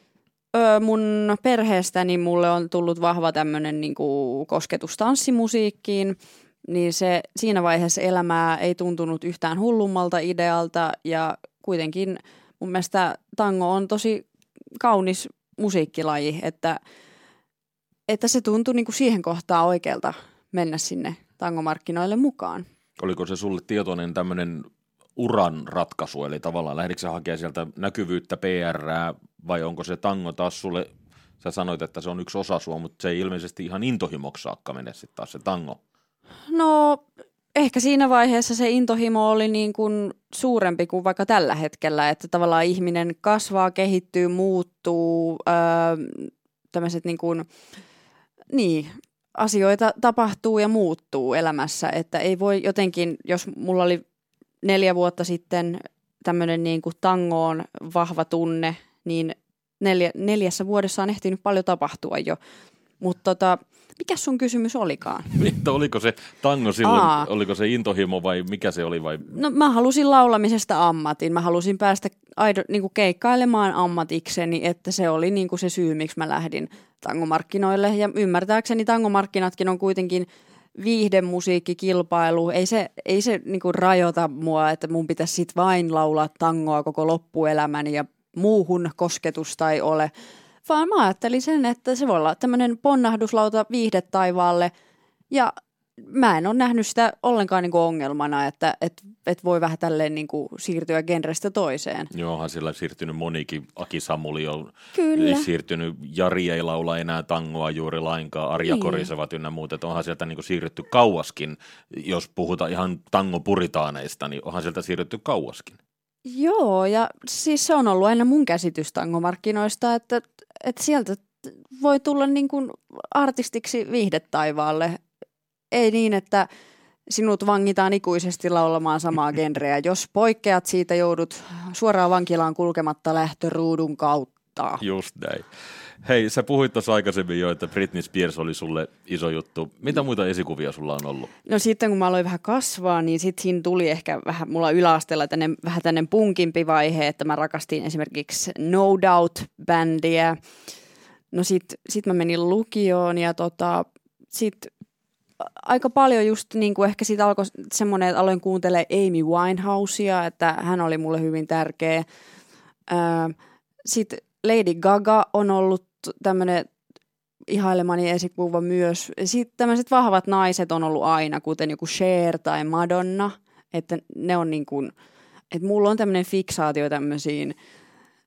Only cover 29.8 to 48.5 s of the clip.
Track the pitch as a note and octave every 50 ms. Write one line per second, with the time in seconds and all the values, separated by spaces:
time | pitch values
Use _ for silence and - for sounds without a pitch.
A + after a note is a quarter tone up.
29.8 | E2+ F2 F2 - - G2+ G2 F#2+ F2 E2+ D#2 - F2+ F2+ - - - F#2 E2+ F2+
30.8 | - - _ _ _ _ _ - _ _ _ _ - F2 - G2 F2+ F2+ E2+ D2+
31.8 | E2+ - - E2+ D2+ F2+ F2 F#2 F2 - - G2 F#2 - F2+ E2+ - E2 D#2+ E2
32.8 | E2 - _ - - F2+ E2+ F2+ F#2+ F#2 F2+ F2 F2 F2 - - F2 F2 F#2+ G2
33.8 | A#2 C3 A#2+ F2+ F2+ D#2+ E2 C#2 C#2 C#2 - - - - - - - C2+ B1+ B1+
34.8 | B1 A#1+ - - - - - - - - - - - G2 F#2 F2 D#2+ C#2 - _
35.8 | _ _ _ _ _ _ _ _ _ - - - - C#4+ E4 E4 D#4+ D#4 D#4 D4+
36.8 | D4 D4 C#4+ C#4+ _ _ _ - - _ _ _ _ _ - D4 D4 A#3+ - B3+
37.8 | A#3 C#4+ C#4 C#4 C#4 B3+ B3+ A#3+ A#3+ B3+ A#3 A#3+ A#3 - A#3 A3+ B3 A3+ B3 B3+
38.8 | B3 A3+ A3+ A3+ A#3 A3+ A3+ A3 G#3+ G#3+ A3 A3 G#3+ A3 G#3+ G#3+ G#3+ G#3+ G#3 A3
39.8 | A3 G#3+ G#3+ G#3 G3+ F#3 - _ _ _ - - C4 B3+ A#3+ G#3+ F#3+ F3 E3+ E3+
40.8 | F3 - F#3 F#3 F3+ F#3+ F3+ - G3 A3+ A3 G3 D#3 C3 D#3 D3+ D#3+ D3+ - -
41.8 | - D#3 D3+ D3 D3 D3 D#3 - - E3 - F3 F3 E3+ E3 E3 E3 F3 F3+ F#3
42.8 | F3 F3 E3+ E3+ E3+ E3+ E3 _ - G#3 G#3+ G#3 - - G3 F#3+ F#3 F3+ F3+ F#3+
43.8 | F#3+ G3 F#3+ F3+ F3+ _ - F3+ F3+ F3 F3+ F#3 F#3+ G3 F#3 F3+ F3 _ _ _
44.8 | - F3 E3+ E3+ E3 E3 E3 E3 E3 E3 D#3+ - - E3+ F3 E3+ E3+ E3 E3 E3
45.8 | E3 E3 E3 D#3 - - - - C#2+ - _ _ _ _ _ _ _ _ - F3
46.8 | E3+ E3+ E3+ E3 - E3+ E3+ - F3 E3+ E3 E3 E3 _ _ - - - - -
47.8 | - _ _ _ _ _ _ _ _ _ _ _ - -